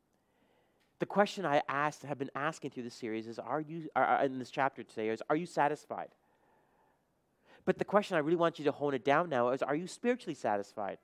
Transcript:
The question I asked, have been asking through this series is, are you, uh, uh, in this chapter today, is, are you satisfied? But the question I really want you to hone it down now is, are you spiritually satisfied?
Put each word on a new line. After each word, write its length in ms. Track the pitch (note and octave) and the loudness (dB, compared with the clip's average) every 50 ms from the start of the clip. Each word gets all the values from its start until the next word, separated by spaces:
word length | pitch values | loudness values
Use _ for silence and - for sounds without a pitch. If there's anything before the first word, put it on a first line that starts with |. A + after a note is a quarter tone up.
| _ _ _ _ _ _ _ _ _ _ _ _ _ _ _ _ _ _ _ - | _ _ _ _ _ _ _ _ _ _ _ _ _ _ _ _ _ _ _ -8
The 60 | F3 | -6
question 400 | - - F#3+ G#3 G3+ - G#3 F#3 | 0 2 2 2 2 0 -2 -2
I 160 | D3+ C#3+ D3 - - | 2 2 2 2 0
asked, 340 | C3+ C#3 D3 D3+ D3 - - | 0 0 0 -2 -2 -6 -8
have 140 | C#3 D3 B2+ | -8 -6 -6
been 140 | C#3 C3+ - | -6 -6 -4
asking 360 | C3+ C#3 D#3 D#3+ - - C#3 | -4 -4 -4 -4 -6 -8 -10
through 120 | - C3+ A#2+ | -8 -8 -8
this 120 | A#2+ - | -10 -8
series 320 | - - A2+ G#2+ A2 A2 A2+ | -8 -6 -4 -4 -4 -6 -6
is, 120 | A#2 A#2 | -8 -10
are 220 | - A2+ B2+ D3+ | -6 -4 -4 -4
you, 280 | D#3+ D3 D#3+ E3+ D#3 D3+ - | -4 -6 -8 -10 -8 -2 2
uh, 220 | B2 C3 - A#2+ - | 2 4 6 6 4
uh, 60 | - | 4
in 140 | C#3 C3 C3 | 2 0 -4
this 120 | B2 A#2 | -8 -6
chapter 320 | - D3+ C#3 C#3 - - A2+ | -2 0 0 0 -2 -4 -12
today, 240 | - - A#2 A2 A2 | -10 -6 -4 -2 -2
is, 160 | A2 A2 - - | -2 -2 -2 -2
are 60 | D3+ D#3 | -2 -2
you 80 | F3 | -2
satisfied? 640 | D#3+ - E3 C#3+ D3 D3+ C#3 - - A2+ F#2+ E2+ - _ _ _ _ _ _ _ _ _ _ _ _ _ _ _ _ _ _ _ _ _ _ _ _ _ _ _ _ - - _ | -2 0 2 2 2 0 -2 -8 -10 -10 -8 -10 -10 _ _ _ _ _ _ _ _ _ _ _ _ _ _ _ _ _ _ _ _ _ _ _ _ _ _ _ _ -20 -4 _
But 140 | - F#3 - | 0 0 0
the 80 | F3 | 0
question 320 | - - G3+ G3+ - F#3+ D#3+ | 2 4 4 4 4 2 0
I 20 | |
really 160 | C#3+ D3+ F3 | 2 2 2
want 240 | E3 E3+ E3 D#3 - | 4 4 2 2 0
you 60 | D3+ | 0
to 80 | C#3+ C3+ | 0 0
hone 200 | - C#3+ D3 C#3 | 2 0 0 0
it 120 | C3 A2 | 0 2
down 240 | C#3 C#3 D3+ F3 F3 | 4 4 4 4 2
now 200 | D3 B2 A#2+ B2 | 2 2 2 2
is, 120 | B2+ C3+ | 2 0
are 140 | - - C#3+ | 0 -2 -2
you 120 | D#3 F3+ F3 | -2 -4 -6
spiritually 480 | - - - A#3+ B3 B3 - - C#3 | -8 -4 0 0 0 0 -2 -8 -6
satisfied? 640 | - - A#2+ G#2 G2+ G2+ - - - G#2 F#2+ F#2+ - | -2 0 0 0 0 -2 -4 -8 -8 -6 -6 -8 -10